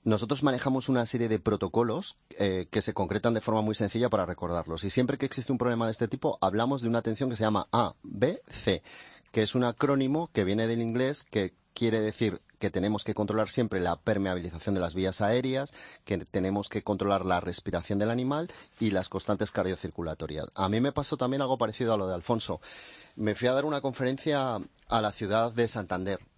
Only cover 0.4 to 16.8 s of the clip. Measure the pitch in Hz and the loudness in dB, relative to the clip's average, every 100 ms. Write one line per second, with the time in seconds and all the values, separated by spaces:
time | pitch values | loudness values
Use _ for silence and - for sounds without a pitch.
0.4 | 139 123 139 131 123 127 117 120 117 107 | 2 2 0 0 2 2 2 0 0 2
1.4 | 110 104 95 113 117 123 196 - _ - | 2 0 2 2 2 0 -6 -16 _ 0
2.4 | 101 92 90 110 - - 92 98 120 113 | 0 2 0 0 0 -2 0 2 2 0
3.4 | - 110 107 110 101 113 120 107 87 87 | 2 0 2 0 0 0 2 2 0 -4
4.4 | 87 85 82 82 101 127 123 123 139 - | -2 -2 -4 -6 -2 0 0 0 -2 -4
5.4 | 120 127 123 117 113 110 113 135 156 - | -2 0 2 2 0 0 -2 0 -2 2
6.4 | 95 101 120 139 117 117 113 107 131 110 | 2 2 2 0 0 0 0 -2 -2 2
7.4 | 110 104 - 117 101 - - 98 127 - | 2 2 2 2 2 -2 -14 0 0 0
8.4 | - - - 87 - - - - _ - | -10 -4 0 0 -2 -20 -20 -20 _ 0
9.4 | 107 127 123 117 139 139 135 151 170 - | 2 2 0 2 2 2 2 0 -2 0
10.4 | 92 104 113 117 117 117 131 151 - 110 | 2 2 2 0 0 0 0 -2 -4 -2
11.4 | 92 _ _ - 117 110 107 - 110 92 | -2 _ _ 0 2 2 0 2 0 0
12.4 | _ _ 101 98 98 104 - 107 107 110 | _ _ -2 0 0 0 -2 -2 0 0
13.4 | 104 - 113 98 90 87 - 101 95 90 | 0 0 0 2 0 0 0 0 0 -2
14.4 | 87 82 - 98 87 85 92 - 104 123 | -4 -6 -2 0 0 0 0 2 2 2
15.4 | 127 131 143 - - - - 92 - 98 | 2 -2 -4 -10 -20 -20 -4 -4 -2 -2
16.4 | 92 101 98 107 | 0 0 -2 -4